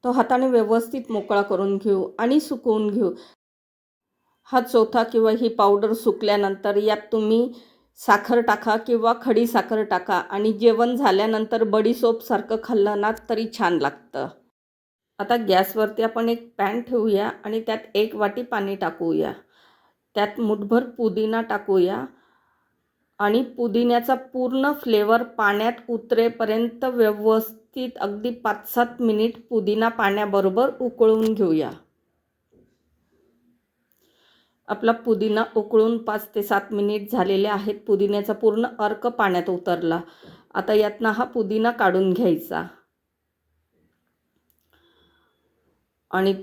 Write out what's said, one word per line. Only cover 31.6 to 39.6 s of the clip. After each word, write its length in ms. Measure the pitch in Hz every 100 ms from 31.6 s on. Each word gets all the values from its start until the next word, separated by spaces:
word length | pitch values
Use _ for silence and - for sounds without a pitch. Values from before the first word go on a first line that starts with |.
| 131 - _ _ _ _ _ _ _ _ _ _ _ _ _ _ _ _ _ _ _ _ _ _ _ _ _ _ _ _ -
आपला 240 | 202 226
पुदिना 500 | 226 247 214 214 214 233 226
उकळून 400 | 208 226 220 226
पाच 280 | 226 208 208
ते 80 | 220
सात 300 | 208 202 202
मिनिट 380 | 208 202 214 202
झालेले 360 | 240 190 196 202
आहेत. 320 | 202 208 208 -
पुदिन्याचा 460 | 196 202 202 202
पूर्ण 320 | 208 220 214 240 -
अर्क 280 | 208 208 240
पाण्यात 420 | 233 202 180 170
उतरला. 500 | 180